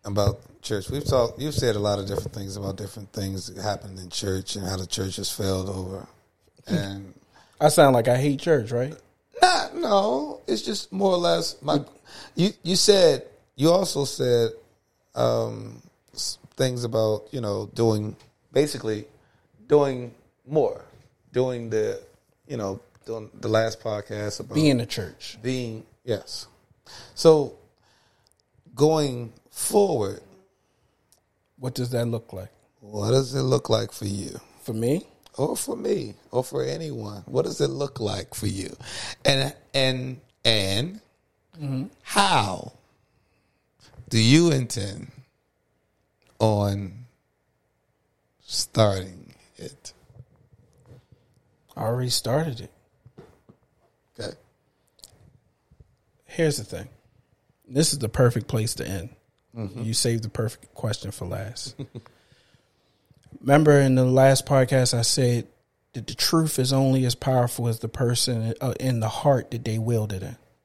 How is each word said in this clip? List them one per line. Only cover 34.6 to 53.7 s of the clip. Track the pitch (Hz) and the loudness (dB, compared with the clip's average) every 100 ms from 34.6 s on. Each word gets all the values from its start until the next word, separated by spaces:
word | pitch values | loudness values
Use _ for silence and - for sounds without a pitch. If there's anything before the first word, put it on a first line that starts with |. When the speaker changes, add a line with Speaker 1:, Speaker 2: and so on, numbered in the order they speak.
Speaker 2:
For | - | -8
me? | 110 117 165 - _ _ - | -2 0 0 -4 _ _ -4
Speaker 1:
Or | 139 - | -4 -2
for | - - | -6 -6
me, | - 202 117 - _ | -2 -2 -4 -14 _
or | 123 | -4
for | 127 139 | -4 -4
anyone. | 131 147 160 120 104 104 - | -4 -6 -8 -8 -10 -12 -4
What | 135 | -2
does | - - | -2 0
it | 143 | -2
look | 135 139 - | -2 -6 -4
like | 107 98 - | -4 -4 -8
for | - 107 | -6 -4
you? | 95 98 - - - - - | -4 -8 -12 -14 -12 -12 -2
And, | - 139 135 - _ | 0 2 -2 -6 _
and, | 139 131 131 131 127 _ _ | 0 0 -2 -6 -12 _ _
and | 120 110 95 98 156 208 _ _ _ _ _ 165 | 2 2 2 -2 -4 -8 _ _ _ _ _ -10
Speaker 2:
Mm-hmm. | 143 131 185 _ | -6 -4 -6 _
Speaker 1:
how | - 202 196 156 98 92 - _ _ _ _ _ _ _ _ _ _ _ - - - | -2 2 4 2 0 -4 -10 _ _ _ _ _ _ _ _ _ _ _ -20 -20 -2
do | 117 | 4
you | 113 147 170 | 6 8 6
intend | 139 120 - 98 95 - - _ _ _ _ _ _ _ _ _ _ _ _ | 2 -2 -6 -8 -10 -14 -20 _ _ _ _ _ _ _ _ _ _ _ _
on | 110 104 101 98 98 104 123 _ _ _ _ _ _ _ _ _ _ _ _ _ | 2 4 0 -2 -6 -12 -20 _ _ _ _ _ _ _ _ _ _ _ _ _
starting | - - - - 107 95 95 90 - - _ - | -8 -6 -2 4 4 2 -6 -14 -20 -20 _ -18
it? | - 139 - _ _ - - _ _ _ _ _ _ - _ _ _ _ _ _ _ - | -18 -16 -20 _ _ -20 -20 _ _ _ _ _ _ -20 _ _ _ _ _ _ _ -8
Speaker 2:
I | |
already | 110 120 127 | -4 -2 -2
started | 120 117 135 165 113 | -2 -2 -2 -2 -8
it. | 90 _ _ _ - - - _ _ - _ | -14 _ _ _ -20 -20 -20 _ _ -20 _